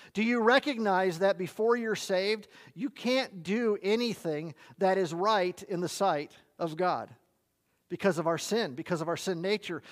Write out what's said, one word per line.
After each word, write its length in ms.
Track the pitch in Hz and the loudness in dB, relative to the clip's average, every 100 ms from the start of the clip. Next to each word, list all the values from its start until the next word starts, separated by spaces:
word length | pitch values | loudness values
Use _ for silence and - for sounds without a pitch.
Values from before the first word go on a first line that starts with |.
| - | -8
Do 80 | 196 | -2
you 200 | 226 240 | 2 4
recognize 800 | 220 262 294 233 208 185 190 165 | 6 4 4 0 2 2 2 2
that 180 | 196 185 | 0 0
before 380 | 180 - 226 240 | -4 0 2 2
you're 200 | 226 185 | 0 -4
saved, 520 | - 185 202 220 - - - 165 | -2 0 0 -2 -6 -20 -20 -8
you 140 | 277 | -8
can't 520 | - 233 262 247 190 | -4 0 0 -2 -8
do 360 | 160 220 233 202 | -2 0 2 0
anything 720 | 190 226 240 185 165 151 165 - - - | 0 0 0 -4 -4 -4 -6 -12 -20 0
that 180 | 190 190 | 2 4
is 160 | 170 | 0
right 480 | 170 190 196 180 180 196 | 0 2 2 2 -4 -6
in 100 | 180 | -4
the 80 | 175 | -4
sight 480 | - 196 151 151 - _ - | 0 2 2 -4 -14 _ -8
of 160 | 170 156 | -6 -2
God? 340 | 180 131 101 110 _ _ _ _ _ _ _ | 0 0 -6 -16 _ _ _ _ _ _ _
Because 300 | 175 196 165 | 0 0 2
of 80 | 165 | 0
our 140 | 160 | -2
sin, 340 | - 220 185 | -2 -2 -2
because 280 | 127 165 165 | -6 -4 -4
of 60 | 160 | -2
our 100 | 160 | -4
sin 220 | 190 170 | -4 -2
nature. 440 | 185 208 - 160 - | -2 -2 -4 -10 -10